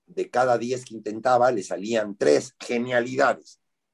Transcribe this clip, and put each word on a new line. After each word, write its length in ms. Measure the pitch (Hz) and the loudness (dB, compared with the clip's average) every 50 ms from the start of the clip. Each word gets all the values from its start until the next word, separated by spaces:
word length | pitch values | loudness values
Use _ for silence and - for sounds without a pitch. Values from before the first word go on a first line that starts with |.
| _ _ 87 | _ _ -8
de 160 | - 92 - | -6 -6 -2
cada 300 | - 123 127 127 120 117 | 0 0 2 2 2 0
diez 260 | 113 120 127 123 127 | 0 -2 -6 -6 -8
que 100 | - 113 | -10 -14
intentaba, 580 | 113 104 110 107 110 113 127 127 120 120 127 127 | -12 -10 -10 -10 -4 0 2 4 4 4 4 2
le 100 | 107 92 | 0 -4
salían 540 | - 92 87 92 107 117 113 107 104 98 | -6 -8 -8 -4 -2 -2 -2 -2 -2 -4
tres 400 | - 131 143 147 135 127 - - - | -2 2 4 4 4 2 -2 -10 -16
genialidades, 1040 | - - 123 120 120 127 123 120 120 127 131 131 143 127 110 - - - - _ _ _ _ _ _ _ | -8 -6 -4 -4 -2 0 0 0 0 0 0 0 2 2 0 -2 -6 -16 -20 _ _ _ _ _ _ _